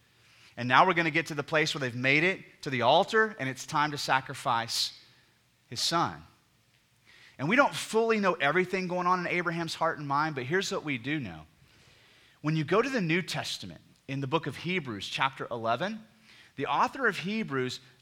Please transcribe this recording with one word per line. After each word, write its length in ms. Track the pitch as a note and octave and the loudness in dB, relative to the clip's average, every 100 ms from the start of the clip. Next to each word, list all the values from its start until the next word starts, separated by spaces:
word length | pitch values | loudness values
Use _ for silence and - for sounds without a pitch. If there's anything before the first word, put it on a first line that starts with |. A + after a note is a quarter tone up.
| _ _ _ _ - - | _ _ _ _ -20 -8
And 120 | B2 | 4
now 180 | C3 F3+ | 6 6
we're 80 | |
gonna 160 | F3 D#3+ | 4 2
get 160 | D3+ D#3+ | 0 -2
to 60 | |
the 100 | D3+ | -4
place 300 | C3+ D#3+ D#3 | 0 0 0
where 60 | D#3 | 0
they've 160 | B2+ A#2+ | -4 -2
made 280 | C3 C#3+ | 2 4
it 380 | F3 F3+ - - | 4 0 -6 -12
to 80 | D3+ | -4
the 140 | C3 | 2
altar, 520 | A#2 D#3 G3 A3 A3 G#3+ | 4 6 4 2 2 0
and 100 | C3 | -6
it's 160 | B2+ - | -6 -4
time 240 | D#3 D3 | 0 0
to 80 | C#3+ | -2
sacrifice 960 | - C3 C3+ C3+ C#3 A#2 A2+ - - - - _ _ _ _ _ - | 0 0 0 -6 -2 0 -2 -4 -4 -6 -20 _ _ _ _ _ -14
his 120 | A#2+ | -4
son. 420 | - E3+ C#3 D2+ D#2+ _ _ _ _ _ _ _ _ - - - | 0 2 0 -2 -16 _ _ _ _ _ _ _ _ -20 -20 -6
And 100 | C#3 | 0
we 60 | A3+ | 4
don't 180 | B3 | 4
fully 460 | D#3 - A3 A3+ A3 | 2 -2 2 4 4
know 140 | G3 | 2
everything 540 | - C#3 D#3+ F#3 G3 F#3 | 2 2 2 2 -2 -4
going 200 | F3+ F3+ | -2 0
on 140 | F3+ | 0
in 60 | F3 | 0
Abraham's 460 | E3+ F3 E3+ E3 | -2 -2 -2 -4
heart 240 | - E3 D#3 | -2 -2 -2
and 100 | D3 | -2
mind, 280 | C#3 D#3 C#3+ | 0 0 -2
but 80 | |
here's 280 | B2 F3+ F#3+ | -2 -2 -2
what 120 | F#3+ | -4
we 160 | D3+ C3 | -4 -6
do 200 | A#2 D3+ | -4 -4
know. 280 | A2+ D#2+ D#2 _ _ _ - _ _ _ _ _ | -6 -12 -18 _ _ _ -20 _ _ _ _ _
When 140 | D3+ D#3+ | -2 -2
you 80 | |
go 200 | D3+ F#3+ | 2 2
to 60 | B3+ | 2
the 120 | B3+ | 0
New 220 | F3 E3+ | 2 0
Testament, 580 | F3 C#3+ A#2 - F#2 E2 - _ - | 0 -4 -6 -8 -10 -16 -20 _ -10
in 140 | C#3 | -6
the 60 | C#3 | -2
book 180 | D#3+ D#3 | -2 -2
of 120 | - | -8
Hebrews, 500 | E3 F#3 C3+ G#2 - | -4 -4 -4 -8 -6
chapter 400 | - D#3+ - - | -2 -2 -2 -8
eleven, 560 | A#2+ A2+ A#2+ F#3 A3 - _ - - - - | -4 -2 0 -2 -6 -14 _ -20 -20 -18 -8
the 120 | C#3 | -2
author 400 | D3 A#3 C#4 B3 | 0 0 0 -2
of 100 | E3 | 0
Hebrews 640 | E3 A3 F#3 C3+ B2+ - - _ | -4 -4 -2 -2 -2 -4 -14 _